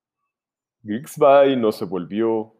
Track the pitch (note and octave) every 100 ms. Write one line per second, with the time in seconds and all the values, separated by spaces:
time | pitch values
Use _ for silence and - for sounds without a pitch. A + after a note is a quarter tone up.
0 | _ _ _ _ _ _ _ _ G#2+ A2
1 | D#3 - D3 C#3 C#3 C3 G#2+ - F#2+ F2+
2 | E2+ G2+ A2+ A2+ G#2+ _